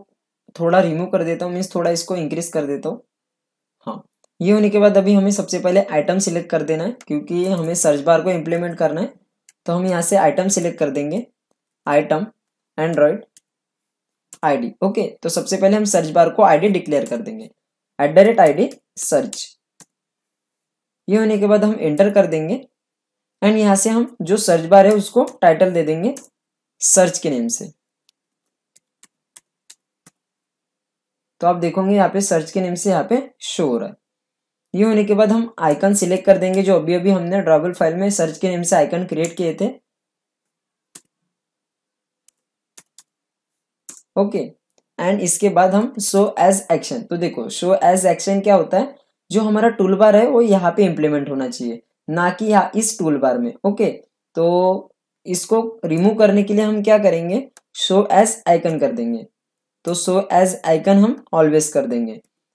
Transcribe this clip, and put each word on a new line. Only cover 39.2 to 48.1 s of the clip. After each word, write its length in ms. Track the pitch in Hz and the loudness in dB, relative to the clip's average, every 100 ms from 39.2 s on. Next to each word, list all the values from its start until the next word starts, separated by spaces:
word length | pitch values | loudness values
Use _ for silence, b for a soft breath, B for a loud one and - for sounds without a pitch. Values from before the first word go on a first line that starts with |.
| 165 - | -4 -4
किए 160 | 170 | -6
थे, 140 | 156 208 262 _ _ _ _ _ _ _ _ _ _ _ - _ _ _ _ _ _ _ _ _ _ _ _ _ _ _ _ _ - - - - _ _ _ _ _ _ _ - - _ - | -4 -6 -6 _ _ _ _ _ _ _ _ _ _ _ -20 _ _ _ _ _ _ _ _ _ _ _ _ _ _ _ _ _ -20 -20 -20 -20 _ _ _ _ _ _ _ -20 -20 _ -4
ओके। 220 | 202 202 123 - _ _ _ - | -2 -4 -8 -12 _ _ _ -6
and 200 | 170 202 | -2 -2
इसके 300 | 175 - 202 | -2 -2 -2
बाद 260 | 175 185 196 | 0 0 0
हम 180 | 233 - | -2 -6
show 240 | 202 196 208 - | -4 0 0 2
as 200 | 175 196 - | 2 2 -2
action, 360 | - - 127 117 | -4 -4 -10 -8
तो 80 | 170 | -6
देखो 300 | 170 - 110 | -6 -6 -10
show 260 | - 175 190 175 | -6 -2 0 2
as 200 | 185 | 2
action 360 | 185 | 0